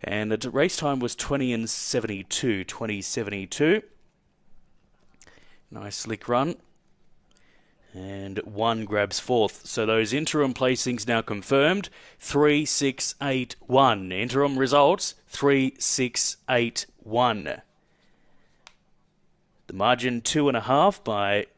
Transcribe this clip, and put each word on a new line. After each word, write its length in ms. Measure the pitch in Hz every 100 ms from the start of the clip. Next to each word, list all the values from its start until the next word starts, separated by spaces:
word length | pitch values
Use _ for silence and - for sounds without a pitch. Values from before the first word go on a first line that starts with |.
And 260 | - 104 107
the 80 | 110
t-, 120 | 123
race 260 | 131 170 -
time 240 | 151 135
was 160 | 123 -
twenty 380 | - 139 127
and 160 | 117 113
seventy-two, 960 | - - 135 107 101 95 - 131 101 92
twenty 360 | - 113 104
seventy-two. 840 | 95 - 104 101 95 - 151 208 - _ _ _ _ _ _ - - _ _ _ _ _ - - - - _
Nice 240 | 110 101 -
slick 320 | 110 110 -
run. 300 | 123 143 - _ _ _ _ _ - _ _ _ _ _ _ _
And 460 | 95 95 98 98 98 -
one 400 | 101 113 113 104
grabs 340 | 104 101 -
fourth. 460 | - 123 104 - -
So 180 | -
those 300 | 110 113 110
interim 400 | 127 156 156 139
placings 540 | 123 127 127 - 120 117
now 160 | 117
confirmed. 680 | - 104 - 139 151 190 202 - - -
Three, 440 | - 143 151 147
six, 520 | 151 - 139 131 - -
eight, 360 | 139 131 123 -
one. 500 | - 127 135 107 92
Interim 480 | 92 120 127 143 135
results: 560 | 131 143 143 190 - - _
three, 460 | - 143 139 135 -
six, 580 | - - 127 - - - -
eight, 380 | 127 120 - - _
one. 640 | - 110 123 107 76 - _ _ _ _ _ _ _ _ _ _ - _ _ _ _ _ _ _ _ _ -
The 80 |
margin 480 | 95 104 123 123 120
two 260 | - 156 143
and 60 | 123
a 60 |
half 420 | 107 135 185 196
by 440 | - 104 101 104 -